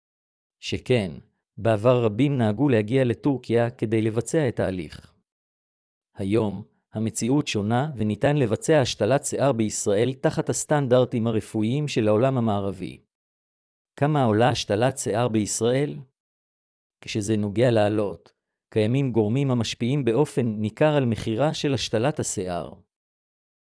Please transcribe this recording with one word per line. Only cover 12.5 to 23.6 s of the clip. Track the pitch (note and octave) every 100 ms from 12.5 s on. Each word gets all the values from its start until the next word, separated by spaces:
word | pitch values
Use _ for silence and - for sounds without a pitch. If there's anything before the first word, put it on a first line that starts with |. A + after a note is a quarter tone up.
| G2+ G2 F#2+ F2+ C2 _ _ _ _ _ _ _ _ _ -
כמה | C#3+ D3+
עולה | A#2+ G#2 B2
השתלת | - - G#2 B2+ -
שיער | A2+ G2+ B2
בישראל? | A2 G2 - A2+ C3 D3 D3 - _ _ _ _ _ _ _ _ _
כשזה | - A2+ G2+ G#2+
נוגע | G#2 G2+ B2+
לעלות, | A2+ G#2 G#2+ G2+ E2+ _ _ _ _ _
קיימים | A2+ G#2+ C3+ C3+
גורמים | A2 G#2 B2+ C#3
המשפיעים | B2 A2 - A#2+ D3 A#2
באופן | A2+ D3+ - A#2+
ניכר | G#2+ G#2+ - D3+ D3
על | B2
מחירה | A2 A#2 A2 D3+
של | D#3+ D3+
השתלת | C3 - A2 C3 D3+
השיער. | A2 - F#2 E2+ C2 - _ _ _ _ _ _ _ _